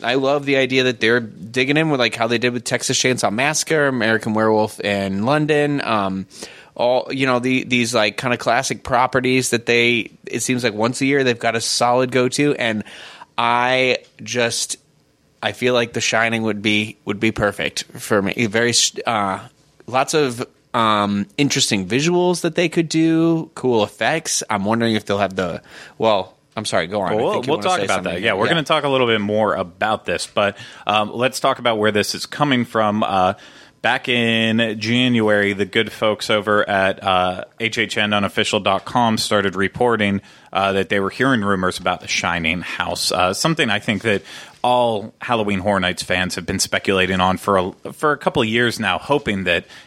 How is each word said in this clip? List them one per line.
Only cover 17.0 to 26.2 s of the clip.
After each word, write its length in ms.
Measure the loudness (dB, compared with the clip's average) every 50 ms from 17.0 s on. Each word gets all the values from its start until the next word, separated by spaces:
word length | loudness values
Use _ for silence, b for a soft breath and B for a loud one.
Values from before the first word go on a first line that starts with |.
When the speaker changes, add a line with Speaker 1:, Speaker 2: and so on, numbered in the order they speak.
| _
Speaker 1:
would 140 | -6 -4 0
be 120 | 0 0 0
perfect 520 | 2 0 0 0 -2 -4 -4 -4 -6 -8
for 360 | -10 -12 -14 -4 0 0 0
me. 280 | 0 0 -2 -2 -2 0
Very, 260 | 0 0 2 2 2 2 0 0 -2 -4 -4
uh, 420 | -2 -2 0 0 -2 -4 -6 -8 -14 -20 _ _ _ _ -20 -12
lots 280 | -4 -2 0 0 0 0
of, 280 | 0 0 0 -2 -6 -10 -12 _ _ _ _ 0
um, 540 | 2 2 4 4 2 2 2 0 -2 -2 -4 -2
interesting 500 | 0 0 0 2 0 0 0 0 -2 0
visuals 540 | 0 -2 0 0 2 2 2 2 2 2 0
that 140 | -2 -2 0
they 160 | 0 -2 0
could 180 | 0 -2 -2 0
do, 640 | 0 2 2 4 4 4 4 2 2 0 -2 -6 -8
cool 300 | -4 -2 2 2 2 2
effects. 580 | 0 0 0 0 0 0 0 -2 -4 -4 -4 -2 -2
I'm 160 | -2 -2 0
wondering 300 | 0 0 2 2 2 0
if 100 | 0 -2
they'll 140 | -2 -2 0
have 180 | 0 -2 -2
the, 240 | -2 -4 -4 -4 -8 B B B B B B B -2
well, 360 | 2 2 2 2